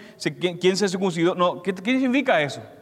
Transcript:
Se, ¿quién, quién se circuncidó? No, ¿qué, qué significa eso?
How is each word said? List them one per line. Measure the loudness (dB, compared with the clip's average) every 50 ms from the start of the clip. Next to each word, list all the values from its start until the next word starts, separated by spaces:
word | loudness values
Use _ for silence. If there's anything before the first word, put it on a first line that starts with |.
| -16 -20 -14
Se, | -6 -6 -6 -6
¿quién, | -2 -4 -4 -2
quién | 2 2 2 2
se | 4 2 0
circuncidó? | 0 0 -2 0 0 2 2 2 2
No, | 2 2 0 0 -2 -4
¿qué, | -6 -6
qué | -4 -2 0 0 2
significa | 2 2 0 0 2 2 2 2
eso? | 2 0 -4 -8 -14 -16 -20 -20